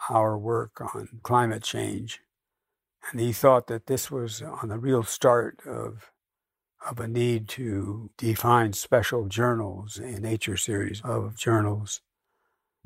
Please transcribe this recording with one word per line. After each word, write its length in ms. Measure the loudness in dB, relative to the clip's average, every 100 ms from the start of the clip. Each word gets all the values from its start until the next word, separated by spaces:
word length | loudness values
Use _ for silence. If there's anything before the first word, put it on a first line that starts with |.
| 0
our 260 | 4 4 0
work 420 | -2 -2 -2 -8
on 420 | -10 -10 -12 -14
climate 400 | 2 4 4 0
change. 580 | -4 -4 -4 -4 -8 -12 _ _ _ _ _ _ _ _ -10
And 80 | -2
he 140 | -2
thought 340 | 6 8 8 4
that 180 | -6 -2
this 240 | -4 -2
was 320 | -6 -6 -8
on 260 | -10 -8 -6
the 100 | -4
real 260 | 2 2
start 560 | 2 4 6 6 4 -8 -12
of, 440 | -8 -8 -10 -20 _ _ _ _ _ _ _ -12
of 140 | -8
a 80 | -4
need 400 | 0 2 0 -2
to 640 | -8 -4 -4 -4 -6 -10 -4
define 560 | -2 0 4 4 4
special 500 | -2 2 2 4 -2
journals, 720 | -2 0 2 2 -2 -8 -12 -12
a 240 | -10 -8
Nature 380 | -4 -2 -2 -4
series 420 | -2 -2 -4 -6
of 340 | -4 -4 -4
journals 680 | -4 2 2 2 -2 -6 -10 -14 _ _ _ _ _ _ _